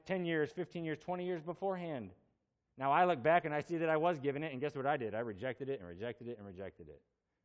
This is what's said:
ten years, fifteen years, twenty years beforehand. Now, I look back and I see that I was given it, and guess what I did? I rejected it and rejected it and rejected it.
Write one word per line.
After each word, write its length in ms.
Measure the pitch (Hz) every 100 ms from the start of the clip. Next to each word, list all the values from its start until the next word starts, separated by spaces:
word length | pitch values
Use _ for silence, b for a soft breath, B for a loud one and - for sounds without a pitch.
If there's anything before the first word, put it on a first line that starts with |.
| -
ten 180 | 190
years, 280 | 170 160 147
fifteen 320 | 175 165 175
years, 140 | 165 143
twenty 280 | - 180 180
years 160 | 175
beforehand. 720 | 156 160 196 180 170 135 98 - _ _ _ _ _ -
Now, 140 | 135
I 120 | 156
look 180 | 180 143
back 220 | 151 170
and 80 | 156
I 80 | 147
see 160 | 143 170
that 140 | 165
I 60 | 156
was 220 | 175 156
given 240 | 139 139
it, 100 | 160
and 80 | 127
guess 140 | 147
what 120 | 143 135
I 100 | 147
did? 180 | 110
I 60 | 107
rejected 480 | 120 95 127 117 135
it 120 | 131
and 80 | 87
rejected 400 | 87 117 113 117
it 100 | 110
and 80 | 101
rejected 420 | 92 95 - 76
it. 120 | 71 _ _ _ _